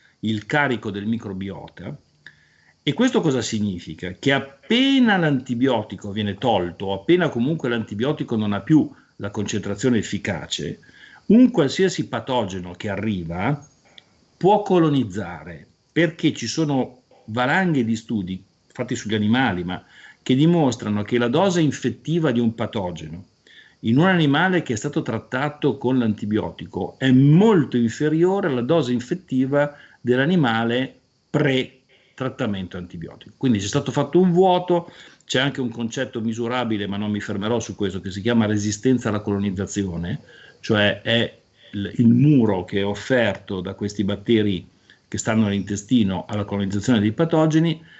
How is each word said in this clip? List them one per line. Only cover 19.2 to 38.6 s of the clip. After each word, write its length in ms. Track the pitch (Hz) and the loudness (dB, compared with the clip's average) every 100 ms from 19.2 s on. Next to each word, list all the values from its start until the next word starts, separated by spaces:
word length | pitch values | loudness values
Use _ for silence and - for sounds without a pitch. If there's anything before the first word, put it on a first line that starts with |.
| 107 123 127 90 | 2 2 2 -2
ma 200 | 87 92 - - - _ | -4 -8 -12 -20 -20 _
che 120 | - | 0
dimostrano 680 | 131 160 175 139 113 104 104 | 2 4 4 2 0 -2 -4
che 160 | 101 123 | 0 0
la 100 | 120 | 2
dose 320 | 143 196 175 | 2 2 2
infettiva 720 | 151 - 123 110 - 165 156 | 0 0 -4 -4 -4 0 0
di 100 | 120 | 2
un 140 | 117 | 0
patogeno 720 | 113 110 113 90 80 78 85 - _ _ - - _ | -2 -6 -6 -8 -8 -12 -14 -16 _ _ -20 -20 _
in 180 | 110 127 | 0 4
un 80 | 185 | 4
animale 560 | 175 151 143 185 180 | 4 4 2 2 0
che 100 | - | -2
è 40 | 113 | -4
stato 260 | 147 160 | -4 -4
trattato 720 | 151 113 - 127 147 - 147 139 | -4 -6 -6 -4 -4 -2 -2 -2
con 220 | 123 131 | -2 0
l'antibiotico 1000 | 113 104 104 107 87 - 87 95 95 - | 0 -2 -2 -2 -2 -8 -12 -8 -10 -2
è 120 | 131 | 4
molto 640 | 127 143 156 226 190 123 123 | 6 8 8 6 4 2 0
inferiore 720 | 117 - 151 156 180 196 185 | 0 0 0 2 2 2 0
alla 140 | 123 | -2
dose 300 | 120 165 123 | 0 2 2
infettiva 840 | 123 120 180 - 127 131 143 143 - - _ 117 | -2 -4 -8 -2 -2 2 2 0 -4 -20 _ 0
dell'animale 960 | 123 139 185 131 113 117 120 131 - _ _ _ | 2 4 4 2 2 0 0 -2 -8 _ _ _
pre-trattamento 1500 | 147 147 131 123 _ _ _ _ - 127 110 117 98 90 92 | 0 2 0 -2 _ _ _ _ -8 -8 -4 -4 -4 -8 -10
antibiotico. 580 | 87 87 82 - - - | -12 -12 -14 -16 -20 -4
Quindi 220 | 135 104 | 0 0
c'è 80 | 98 | 0
stato 240 | 143 135 | -2 -2
fatto 300 | 135 143 175 | -2 2 4
un 100 | 185 | 4
vuoto, 600 | 170 190 180 175 175 170 - - - | 4 4 4 2 -2 -2 -14 -20 -18
c'è 160 | - 127 | -4 0
anche 200 | 139 135 | 0 -2
un 80 | 123 | -6
concetto 520 | 117 113 139 127 120 | -6 -6 -6 -6 -4
misurabile, 640 | 113 113 117 127 117 107 98 | -4 -4 -2 -2 -2 -2 -4
ma 100 | 98 | -4
non 140 | 104 | -4
mi 80 | 104 | -4
fermerò 400 | - 104 107 110 | -4 -4 -2 -2
su 160 | - | -4
questo, 260 | 98 101 92 | -4 -4 -4
che 120 | 95 | -8
si 80 | 92 | -4
chiama 260 | 110 117 107 | 0 2 2
resistenza 600 | 104 | 0